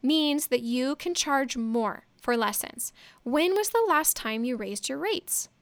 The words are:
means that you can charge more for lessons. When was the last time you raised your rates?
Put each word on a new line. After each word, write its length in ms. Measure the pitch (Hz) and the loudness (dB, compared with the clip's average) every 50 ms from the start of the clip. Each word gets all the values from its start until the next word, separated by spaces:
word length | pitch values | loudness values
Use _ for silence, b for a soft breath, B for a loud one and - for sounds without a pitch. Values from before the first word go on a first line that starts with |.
means 460 | - 254 302 320 302 294 285 294 294 - | 2 4 4 4 4 4 2 0 0 0
that 140 | 254 247 | -2 -2
you 340 | 233 233 240 247 254 269 294 | 0 0 0 0 0 0 -2
can 180 | 302 - 349 349 | -2 -4 -4 -2
charge 420 | - - 311 285 269 277 254 - | -2 0 2 2 0 0 0 -2
more 500 | 240 226 226 226 233 226 208 170 - - _ _ _ | -4 -4 -2 0 0 0 -2 -4 -6 -14 _ _ _
for 160 | - - 240 | -2 0 0
lessons. 560 | 233 226 208 208 - - - - - - - B B B B B B | 2 2 0 0 -2 -6 -6 -8 -10 -10 -10 B B B B B B
When 320 | B 247 240 302 320 359 381 | B 0 2 4 4 4 4
was 160 | 403 427 403 | 2 0 2
the 160 | - 466 453 415 | 2 2 4 4
last 300 | 320 294 311 - - - | 4 2 2 2 0 -2
time 260 | - 226 220 226 233 | -2 -4 -4 -2 -2
you 120 | 247 254 | -2 -2
raised 340 | 220 214 190 202 208 - - | -4 -4 -6 -8 -6 -6 -6
your 80 | 269 277 | -6 -2
rates? 520 | 311 403 440 - - - - - - - _ _ | -2 -2 -2 -2 -4 -4 -6 -6 -6 -6 _ _